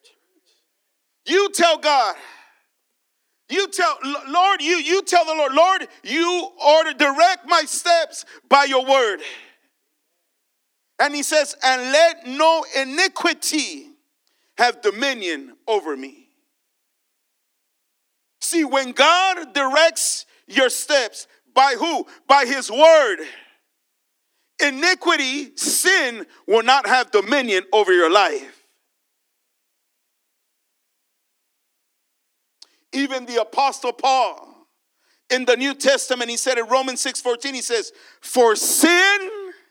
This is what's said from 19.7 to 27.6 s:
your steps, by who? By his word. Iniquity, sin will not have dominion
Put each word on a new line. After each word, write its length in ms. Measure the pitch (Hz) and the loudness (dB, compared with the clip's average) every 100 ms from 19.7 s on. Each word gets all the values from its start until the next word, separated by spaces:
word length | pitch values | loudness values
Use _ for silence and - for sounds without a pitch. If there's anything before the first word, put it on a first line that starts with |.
| 294 330 330 - - - _ - | 2 2 2 -6 -6 -12 _ -6
your 220 | 214 262 | 0 0
steps, 580 | - - 285 226 - - _ _ | -2 -2 -2 -2 -8 -20 _ _
by 220 | 254 277 233 | 2 2 2
who? 300 | 330 294 - - - | -4 -4 -8 -6 2
By 180 | 277 247 | 4 2
his 240 | 269 226 | -4 -4
word. 500 | 226 320 320 247 170 156 - - _ _ _ _ _ _ _ _ _ _ - | 6 8 8 4 -2 -8 -18 -20 _ _ _ _ _ _ _ _ _ _ -4
Iniquity, 960 | 285 262 349 359 339 311 262 285 269 - | -4 0 -2 0 0 -2 -2 -6 -10 -8
sin 720 | - - 359 381 262 226 - _ - | -4 -2 0 0 -2 -6 -16 _ -2
will 160 | 220 | 0
not 240 | 233 277 208 | 4 2 2
have 240 | 254 233 | 0 0
dominion 520 | 208 196 285 240 190 | -2 0 -2 0 -4